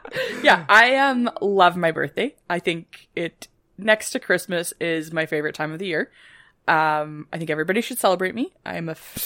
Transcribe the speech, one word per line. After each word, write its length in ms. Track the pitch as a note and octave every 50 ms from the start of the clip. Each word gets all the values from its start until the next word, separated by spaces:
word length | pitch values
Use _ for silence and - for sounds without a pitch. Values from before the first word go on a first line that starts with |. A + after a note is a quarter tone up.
| - - - - B4+ A4 - -
Yeah, 220 | - C#4+ - F3+ D#3 C3+
I, 280 | G3+ G#3+ A#3 B3 C4
um, 340 | C4 C#4 C#4 C4 B3 A#3+ A#3 - -
love 360 | F#3+ G3+ G3+ G3 F3+ F3 E3+
my 140 | F3+ E3+ E3
birthday. 440 | D#3+ C#3+ C#3+ C#3+ - - G#3+ C#4+ - _ _ -
I 120 | F3 F3
think 480 | - F#3 E3 E3 E3 _ - - - _ -
it, 320 | F#3 E3+ D#3+ - - - - _ _ _ _ _
next 340 | - G3+ A3 G#3+ G#3+ - -
to 100 | - B3
Christmas, 520 | - - F#3 E3+ - - F#3 E3+ E3+ - - -
is 320 | - E3+ E3 D#3+ D#3 D#3+
my 140 | E3 D#3+ D#3+
favorite 280 | - D#3+ D3+ D3 D3+ D3+
time 180 | - D#3 D#3+
of 60 | D#3 E3
the 60 | G3+
year. 240 | F#3 D#3+ D#3 B3+ - _ _ - - - - - _ _ _ -
Um, 600 | - E3 D#3 D#3 D#3 D3+ D3+ D3+ D#3 D3+ D3+ D3+ -
I 60 | - E3
think 120 | E3 D#3+
everybody 300 | D3+ D#3 D#3+ F3 F#3 A#3+
should 160 | A#3 - B3+ -
celebrate 360 | - G3 F3+ F3 F#3 F#3 -
me. 200 | A3+ C#4 F#4 _ _ -
I 120 | - F3+
am 120 | E3+ E3 E3
a 40 |
f-, 60 | D#3+ - - - - - -